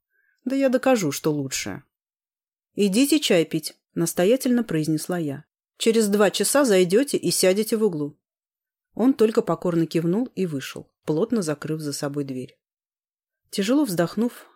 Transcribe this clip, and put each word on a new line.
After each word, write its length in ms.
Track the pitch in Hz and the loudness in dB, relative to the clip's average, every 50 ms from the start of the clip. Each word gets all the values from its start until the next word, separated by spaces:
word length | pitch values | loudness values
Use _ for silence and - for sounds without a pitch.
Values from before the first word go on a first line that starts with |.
| _ _ _ _ _ _ _ _ _ | _ _ _ _ _ _ _ _ _
Да 100 | 247 269 | -4 -2
я 140 | 269 277 269 | 0 2 2
докажу, 420 | 240 254 - 269 262 226 190 147 | 2 2 2 2 2 2 2 -2
что 220 | 139 - - 156 151 | -4 -2 -2 -2 -2
лучшее. 500 | 147 139 135 - - - 107 92 - - _ _ _ _ _ _ _ _ _ _ _ _ _ _ _ _ _ _ | -2 -4 -4 -6 -6 -6 -8 -10 -10 -14 _ _ _ _ _ _ _ _ _ _ _ _ _ _ _ _ _ _
«Идите 440 | - 202 202 185 220 277 285 320 302 | 0 0 2 4 2 2 4 2 0
чай 240 | 294 - 208 175 160 | 2 2 2 2 2
пить», 300 | - - 160 - - - _ _ _ _ | 2 -2 -6 -6 -8 -12 _ _ _ _
настоятельно 680 | - 170 160 - - 180 190 240 269 - 262 247 240 233 | -2 -2 -2 0 2 2 4 2 2 2 0 0 0 0
произнесла 560 | - 170 160 151 156 156 151 - - 180 175 | 0 -2 -2 0 0 -2 -2 -2 -4 -4 -4
я. 260 | 165 143 135 143 - _ _ _ _ _ _ _ | -4 -6 -6 -10 -12 _ _ _ _ _ _ _
«Через 300 | - 233 220 226 220 202 | 0 2 2 2 2 2
два 220 | 196 202 208 190 | 2 2 2 2
часа 340 | 185 - 202 - - 285 294 | 2 0 -2 0 2 2 2
зайдёте 520 | 247 202 185 185 175 175 220 285 285 - | 4 4 4 4 4 4 2 2 2 -2
и 140 | - - 175 | -2 -2 -2
сядете 460 | 170 - - 185 185 202 220 - 233 | 0 2 2 2 2 2 0 -2 0
в 60 | 220 220 | 0 0
углу». 360 | 214 175 151 147 143 151 _ _ _ _ _ _ _ _ _ _ _ _ _ _ _ _ | 0 0 -2 -6 -8 -8 _ _ _ _ _ _ _ _ _ _ _ _ _ _ _ _
Он 200 | - 208 262 269 | 0 2 2 4
только 280 | - 220 220 220 247 233 | 4 2 2 4 0 0
покорно 440 | - 170 - - 185 165 170 165 | 0 -2 -2 -2 -2 0 0 0
кивнул 400 | 156 - 170 160 170 175 208 262 240 - | 0 0 -2 0 0 0 0 -2 -4 -4
и 120 | - 190 | -4 -4
вышел, 440 | 175 151 135 131 - - - 151 - _ _ _ | -4 -4 -6 -8 -10 -12 -14 -16 -18 _ _ _
плотно 380 | - 151 156 196 226 - 226 185 | -4 -2 -2 0 0 -2 -2 -2
закрыв 380 | 151 147 - - 151 156 160 | -2 -4 -6 -6 -6 -6 -6
за 120 | 156 147 143 | -6 -6 -6
собой 320 | - - 143 143 147 143 | -6 -6 -6 -4 -6 -6
дверь. 340 | 135 131 127 123 127 _ _ _ _ _ _ _ _ _ _ _ _ _ _ _ _ _ _ _ _ | -6 -8 -10 -10 -12 _ _ _ _ _ _ _ _ _ _ _ _ _ _ _ _ _ _ _ _
Тяжело 340 | - - 196 196 254 294 302 | -6 -4 -2 0 2 2 2
вздохнув, 600 | 233 180 165 175 165 - 208 220 247 - - - - _ | 0 0 -2 -2 -2 -2 -2 -4 -4 -4 -8 -16 -20 _